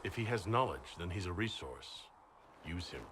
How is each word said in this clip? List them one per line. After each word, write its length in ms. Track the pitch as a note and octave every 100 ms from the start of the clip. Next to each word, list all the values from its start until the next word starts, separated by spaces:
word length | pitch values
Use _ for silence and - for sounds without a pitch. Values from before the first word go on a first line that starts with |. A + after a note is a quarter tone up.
If 120 | G#2
he 80 | G#2+
has 220 | A2 A#2+ G2
knowledge, 480 | A#2 B2+ C#2 - -
then 120 | F2
he's 160 | F2+
a 80 | F2+
resource. 680 | F2 A2+ - - - - - - - - - - -
Use 240 | D2+ F2 F2
him. 120 | C2+ A1